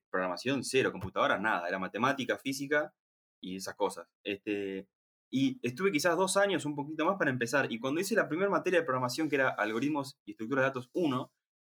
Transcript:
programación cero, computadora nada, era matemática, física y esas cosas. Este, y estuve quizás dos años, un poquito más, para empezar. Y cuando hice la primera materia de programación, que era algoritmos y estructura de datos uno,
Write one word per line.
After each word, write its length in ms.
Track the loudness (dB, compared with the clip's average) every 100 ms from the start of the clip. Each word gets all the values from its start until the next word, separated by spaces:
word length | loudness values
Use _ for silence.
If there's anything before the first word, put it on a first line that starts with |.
| _
programación 520 | -2 -2 -2 -2 -2
cero, 280 | 0 2 2
computadora 480 | 0 -4 0 2 2
nada, 280 | 2 0 0
era 120 | -2
matemática, 580 | -4 0 0 0 -2 -2
física 560 | -4 -6 0 0 0 -8 _ _ _ _
y 140 | -10 -10
esas 200 | -10 -2
cosas. 320 | -2 -2 -12 _
Este, 640 | -8 -6 -4 -2 -2 -6 -10 _ _ _ _
y 280 | 0 0 0
estuve 280 | -4 0 0
quizás 240 | 2 2 2
dos 220 | 2 4
años, 280 | 4 2 -2
un 100 | -4
poquito 300 | -6 -2 0
más, 120 | 2
para 140 | 0
empezar. 400 | 2 0 2 0
Y 80 | -2
cuando 220 | -2 -2
hice 120 | 0
la 140 | 0 0
primera 240 | 0 2
materia 300 | 2 2 2
de 40 | 2
programación, 420 | 0 0 -2 0
que 60 | 2
era 120 | 2
algoritmos 720 | 2 0 0 0 0 -4 -10 -16
y 60 |
estructura 300 | -10 -2 2
de 60 | 2
datos 240 | 0 -4
uno, 380 | 0 0 0 -4 _ _ _